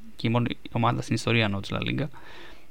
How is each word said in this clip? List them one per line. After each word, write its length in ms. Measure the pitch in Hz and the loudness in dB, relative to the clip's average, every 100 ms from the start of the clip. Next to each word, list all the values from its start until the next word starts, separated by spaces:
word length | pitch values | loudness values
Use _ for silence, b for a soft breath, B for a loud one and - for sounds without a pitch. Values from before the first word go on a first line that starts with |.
| - - | -10 -4
και 120 | 117 | 2
η 20 | |
μόνη 280 | 117 120 - - | 2 2 -2 -4
ομάδα 300 | 117 117 123 | 2 4 2
στην 140 | - 113 | 0 0
ιστορία, 280 | - 117 | 4 4
εννοώ, 160 | 107 98 | 4 2
της 100 | 98 | -2
Λα 120 | - | -2
Λίγκα, 280 | 117 127 135 B B B B B B | 0 0 -2 B B B B B B